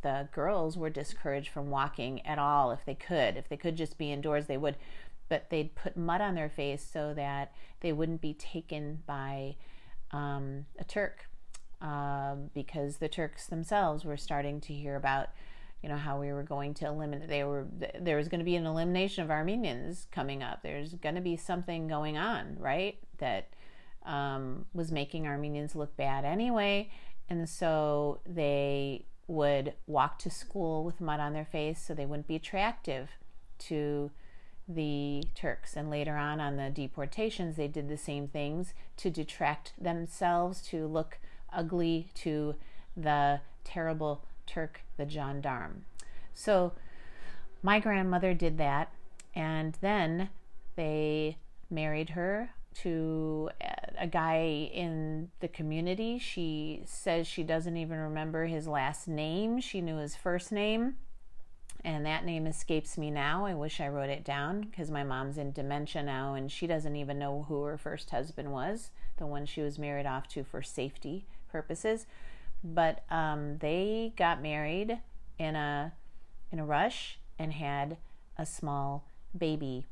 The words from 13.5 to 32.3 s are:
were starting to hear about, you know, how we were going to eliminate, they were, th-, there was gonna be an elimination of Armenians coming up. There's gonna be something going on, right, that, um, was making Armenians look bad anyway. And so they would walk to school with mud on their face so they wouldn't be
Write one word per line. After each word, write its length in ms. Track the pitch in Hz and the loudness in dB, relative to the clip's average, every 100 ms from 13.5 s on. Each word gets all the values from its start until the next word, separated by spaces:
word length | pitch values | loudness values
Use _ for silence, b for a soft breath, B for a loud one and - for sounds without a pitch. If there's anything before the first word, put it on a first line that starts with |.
| 175 165 208 180 151 | -4 2 4 4 2
were 140 | 156 147 | -2 -4
starting 420 | - 143 143 147 | -2 0 0 -2
to 120 | - | -6
hear 220 | 147 147 139 | -6 -2 0
about, 340 | 139 135 - B B B B B | 2 2 0 B B B B B
you 80 | 151 | -4
know, 60 | 147 | -2
how 240 | 147 139 | -2 -2
we 120 | 143 | -2
were 100 | 143 | -2
going 300 | 143 139 143 147 | -2 -2 -2 -2
to 100 | 151 | -2
eliminate, 440 | 151 151 143 160 | -2 -2 -4 -2
they 140 | 147 | 0
were, 220 | 143 143 135 - | 0 0 -2 -4
th-, 160 | 175 - | -6 -2
there 160 | 175 151 | 2 2
was 100 | 156 | 2
gonna 160 | 175 | 0
be 120 | 170 175 | 2 2
an 100 | 165 | 2
elimination 580 | 160 165 180 190 190 | 2 2 4 2 0
of 80 | 160 | 0
Armenians 760 | 156 160 220 208 123 135 180 - | 2 2 2 0 0 -2 -4 -4
coming 320 | - 139 139 | -4 -2 -2
up. 200 | 123 - | -4 -4
There's 300 | 156 147 151 175 | -4 -4 -4 -4
gonna 260 | 156 170 | -2 0
be 160 | 180 170 | 0 -2
something 500 | - 180 180 165 160 | 0 -2 0 -2 0
going 300 | 151 151 151 | 0 0 0
on, 400 | 196 196 85 - | 0 0 -2 -4
right, 380 | 139 147 190 - - - | 0 2 0 -2 -8 -4
that, 300 | 135 98 - B B B B B - | 0 0 -2 B B B B B -4
um, 600 | 143 139 135 135 131 - | -2 0 -2 -2 -2 -2
was 180 | 175 165 | -2 0
making 360 | 160 143 160 151 | 0 0 -2 -2
Armenians 480 | 143 147 147 147 156 | 0 -2 -2 -2 -2
look 200 | 147 - | -2 0
bad 300 | 139 135 139 | 2 4 2
anyway. 680 | 180 240 233 202 202 214 B B B - | 2 2 4 4 2 2 B B B 0
And 180 | 170 165 | 0 -2
so 720 | - 170 156 151 147 147 - - | 0 4 4 4 4 4 0 -2
they 800 | 170 147 143 143 139 139 135 - - - | 2 4 4 4 2 2 -2 -6 -10 -4
would 480 | 160 147 143 139 - - | 2 4 4 2 -4 0
walk 320 | 151 143 - | 4 4 2
to 100 | 190 | -2
school 540 | - - 202 165 156 | -2 -2 0 2 2
with 160 | 165 170 | 2 0
mud 220 | 165 151 | 0 2
on 100 | 147 | 2
their 140 | 151 151 | 0 -2
face 360 | 160 151 160 | -2 0 0
so 120 | - | -2
they 120 | 156 139 | 0 0
wouldn't 220 | 147 | 0
be 80 | 147 | 0